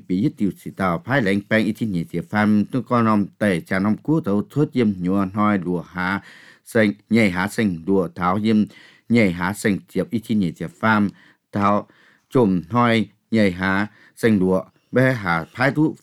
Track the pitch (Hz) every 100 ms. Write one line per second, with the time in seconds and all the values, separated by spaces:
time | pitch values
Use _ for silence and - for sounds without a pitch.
0 | - 92 143 - 98 - 80 - 92 82
1 | 117 139 95 101 - 110 101 110 110 87
2 | 80 85 82 107 107 104 95 131 - 120
3 | 113 104 92 - 104 85 - 95 104 104
4 | - 160 101 104 101 143 151 127 110 92
5 | 87 98 95 104 104 101 87 87 - 90
6 | 92 98 - - - _ - 113 104 101
7 | - 113 104 90 101 - 104 82 80 95
8 | 85 - 87 101 110 107 101 - - _
9 | - 117 98 85 90 104 110 92 - 95
10 | 82 120 - 107 87 - 82 - 110 107
11 | 98 - _ _ _ 104 101 101 - _
12 | _ _ _ 131 104 90 80 117 117 113
13 | 98 _ _ 110 101 87 95 98 107 -
14 | - - 117 101 92 92 - _ _ 123
15 | 131 123 92 82 78 - 135 147 156 -